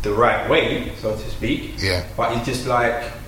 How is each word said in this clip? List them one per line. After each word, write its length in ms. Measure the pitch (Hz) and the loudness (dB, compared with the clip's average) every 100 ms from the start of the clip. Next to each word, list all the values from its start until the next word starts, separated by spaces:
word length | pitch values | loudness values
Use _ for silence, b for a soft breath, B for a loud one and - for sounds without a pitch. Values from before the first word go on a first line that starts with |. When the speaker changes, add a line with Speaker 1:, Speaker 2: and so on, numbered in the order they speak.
Speaker 1:
the 100 | 107 | 0
right 360 | 104 120 107 - | 4 4 4 4
way, 440 | 160 - - - - | 4 4 0 -4 -4
so 140 | 110 107 | -4 -2
to 140 | - | -4
speak. 440 | - 113 156 - - | -4 -2 -2 -4 -4
Speaker 2:
Yeah. 280 | 95 90 82 - | 0 0 -2 -2
Speaker 1:
But 200 | 117 120 | 0 0
he's 80 | 113 | -2
just 220 | 123 131 | -2 0
like 440 | 123 117 - - - | 2 2 0 -4 -8